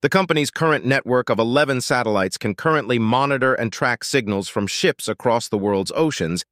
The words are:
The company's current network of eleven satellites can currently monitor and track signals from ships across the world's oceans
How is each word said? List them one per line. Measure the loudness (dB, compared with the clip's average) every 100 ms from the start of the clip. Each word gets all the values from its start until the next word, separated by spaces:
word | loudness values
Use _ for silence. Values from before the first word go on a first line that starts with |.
The | 2
company's | 0 2 0 0
current | 0 0 2
network | 2 0 2 0 0
of | 0
eleven | 2 2 2 0
satellites | 0 0 2 0 0 -2
can | -6
currently | -2 0 0 0 0
monitor | 2 2 2 2 0
and | 0 -2
track | -2 -2 -2
signals | 0 -2 0 -2 -2
from | -4 -4
ships | 0 0 0 -4
across | -2 0 0 0
the | -2
world's | 0 0 0 0
oceans | -2 0 -2 -4 -6